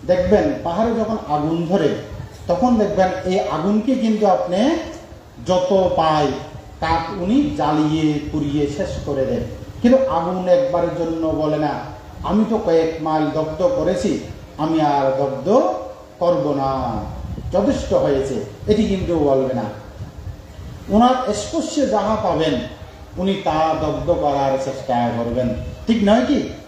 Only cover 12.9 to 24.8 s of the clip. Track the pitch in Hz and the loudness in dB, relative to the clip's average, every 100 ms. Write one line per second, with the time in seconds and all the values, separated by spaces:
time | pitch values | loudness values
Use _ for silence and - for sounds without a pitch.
12.9 | - 156 156 147 147 156 - 180 - 156 | -2 -2 0 0 0 -4 0 0 2 0
13.9 | 190 202 143 - - - - 156 160 151 | 0 0 -2 -6 -14 -16 -6 0 2 2
14.9 | 139 135 135 139 131 170 240 349 - - | 2 2 2 -2 -2 2 4 4 -2 -8
15.9 | - - - 170 165 147 139 135 131 123 | -14 -18 -2 0 2 0 0 0 -2 -4
16.9 | 110 101 - - - - 180 202 240 - | -6 -8 -10 -8 -8 -2 0 0 0 0
17.9 | 185 151 135 135 117 - - - 208 196 | 2 2 0 0 -4 -6 -10 0 2 4
18.9 | 190 165 165 143 135 127 123 107 107 - | 0 0 2 4 2 2 -2 -4 -8 -16
19.9 | - - - - - - - - - - | -14 -14 -12 -14 -14 -16 -16 -16 -14 0
20.9 | 202 247 254 - 202 - 320 311 294 247 | 4 6 4 0 -4 -4 -4 -2 0 2
21.9 | 214 196 220 185 156 160 127 - - - | 2 0 0 0 0 2 0 -4 -12 -16
22.9 | - - - 190 185 160 156 160 156 156 | -18 -14 -4 -2 0 0 0 2 2 0
23.9 | 135 139 175 147 139 135 131 - - | -2 0 2 2 2 2 0 -2 -6